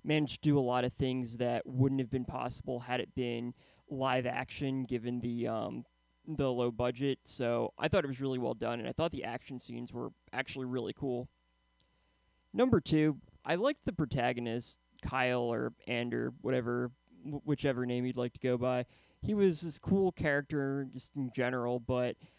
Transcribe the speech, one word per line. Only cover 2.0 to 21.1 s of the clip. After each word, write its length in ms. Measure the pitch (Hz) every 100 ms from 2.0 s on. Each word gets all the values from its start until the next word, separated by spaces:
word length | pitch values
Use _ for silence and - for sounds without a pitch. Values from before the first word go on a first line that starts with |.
have 100 | 117
been 140 | 131
possible 540 | 127 127 123 135 - 123
had 220 | 123 127
it 160 | - -
been 360 | 120 117 120 - - _ -
live 380 | 135 131 127 123
action, 580 | 127 131 - 139 135
given 360 | 123 120 120 123
the, 280 | 120 117 117
um, 360 | 113 107 120 - _ _ _ -
the 240 | 143 135
low 180 | 123 123
budget. 480 | 113 123 120 139 127
So 480 | - - 120 120 113 -
I 120 | 151
thought 160 | 185
it 40 | 143
was 120 | 127
really 180 | 135 127
well 160 | 123
done, 240 | 113 117 117
and 100 | 120
I 40 |
thought 180 | 143 165
the 140 | 139
action 340 | 113 120 - 127
scenes 340 | - 120 120
were 180 | 123 123 - _
actually 340 | 123 131 139 127
really 260 | 127 104
cool. 360 | - 139 123 131 _ _ _ _ _ _ _ _ _ _ _ _
Number 260 | 196 254 208
two, 380 | - 156 151 139 - -
I 120 | - 175
liked 300 | 262 294 -
the 60 |
protagonist, 840 | 175 139 135 120 120 120 120 - - _ _
Kyle 500 | - 131 127 127 120
or 200 | 117 123 - -
Ander, 440 | 120 120 117 120 123
whatever, 500 | 120 127 117 123 123 - _ -
wh-, 200 | 156 143
whichever 420 | 147 143 143 123 123
name 200 | 123 127
you'd 100 | 123
like 180 | 120
to 40 | -
go 180 | 127 123
by. 300 | 123 123 127 - _ _
He 120 | -
was 260 | 208 196 147
this 180 | 170 -
cool 340 | - 196 185
character 760 | - 160 143 139 151 135 139 135
just 240 | 131 -